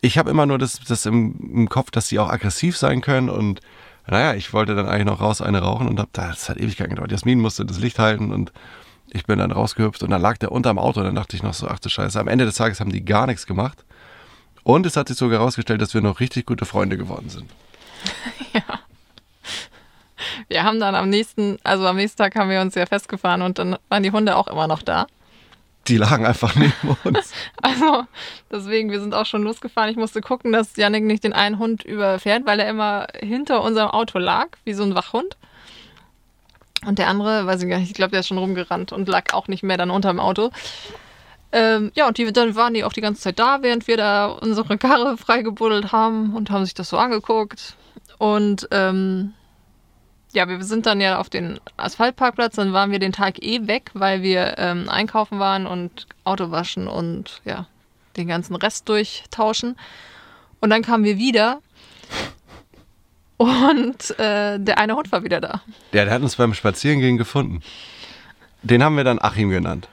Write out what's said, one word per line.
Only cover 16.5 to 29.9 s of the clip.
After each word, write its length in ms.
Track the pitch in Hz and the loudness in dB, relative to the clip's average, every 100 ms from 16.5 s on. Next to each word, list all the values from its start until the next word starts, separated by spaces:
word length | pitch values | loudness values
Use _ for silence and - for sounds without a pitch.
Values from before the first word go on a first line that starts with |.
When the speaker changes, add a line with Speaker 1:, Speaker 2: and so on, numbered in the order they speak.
| 120 - | -4 -2
Speaker 1:
Freunde 320 | 104 98 98 | -2 0 -2
geworden 320 | 95 95 - | -6 -10 -12
sind. 200 | 92 - - | -14 -18 -20
Speaker 2:
<laughs> 40 | _ - - - - - 240 - 262 | _ -20 -20 -10 -10 -8 -12 -14 -4
Ja. 260 | 226 - - - _ _ - _ _ - - - - _ _ _ - - - 220 | -4 -4 -12 -14 _ _ -20 _ _ -12 -12 -12 -20 _ _ _ -12 -12 -10 -4
Wir 140 | 170 | 0
haben 160 | 180 220 | 2 2
dann 160 | 202 190 | 0 2
am 140 | 190 | 2
nächsten, 480 | 202 220 - 202 196 | 0 0 -2 -2 -2
also 220 | - 190 185 | 0 2 2
am 100 | 190 | 2
nächsten 200 | 208 - | -2 0
Tag 180 | 202 220 | 0 2
haben 140 | 196 | 0
wir 100 | 190 | 2
uns 120 | 190 185 | 0 0
ja 100 | 175 | 0
festgefahren 540 | 202 - 190 180 175 | -2 -4 -4 -2 0
und 160 | 180 190 | 0 -2
dann 180 | 180 185 _ | -2 -4 _
waren 120 | 202 | 0
die 80 | 196 | 2
Hunde 240 | 214 214 185 | 2 2 2
auch 120 | 202 | 0
immer 200 | - 160 | -2 0
noch 140 | 156 | -2
da. 240 | - - - _ _ _ - - _ _ - | 0 0 -2 _ _ _ -20 -20 _ _ 2
Speaker 1:
Die 100 | 117 | 4
lagen 280 | 107 135 113 | 6 4 4
einfach 300 | 120 117 98 | 2 2 6
neben 180 | 147 - 139 | 4 4 -2
Speaker 2:
<laughs> 80 | 139 | 0
Speaker 1:
uns. 280 | - - - - - - | 2 0 -2 -12 -14 -2
Speaker 2:
Also, 440 | 254 247 320 294 247 - - - _ | -2 2 4 4 -2 -14 -16 -18 _
deswegen, 380 | 208 196 220 214 | -10 -2 -2 0
wir 80 | 202 | -2
sind 140 | 208 | -2
auch 120 | 202 214 | -2 -2
schon 160 | 214 | 0
losgefahren. 480 | 208 233 240 - 214 | -2 -4 -6 0 0